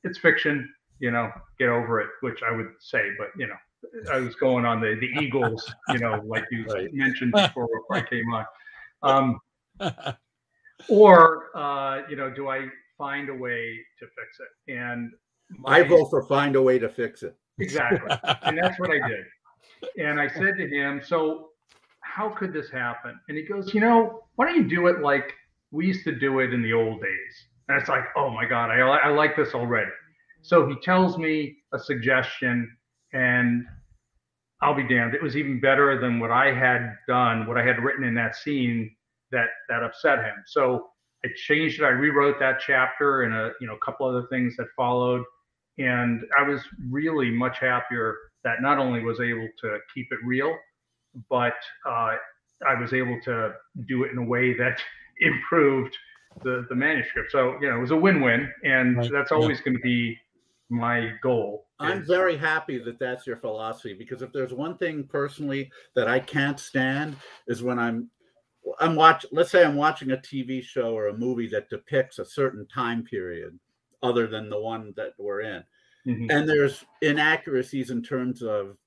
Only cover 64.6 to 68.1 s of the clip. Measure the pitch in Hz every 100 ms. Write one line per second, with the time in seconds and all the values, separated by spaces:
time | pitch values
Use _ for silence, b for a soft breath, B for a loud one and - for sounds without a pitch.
64.6 | 156 175 175 151 139 143 139 139 147 139
65.6 | 139 B B - 113 127 131 151 139 139
66.6 | - 135 131 139 151 139 B B - 113
67.6 | 123 120 117 113 240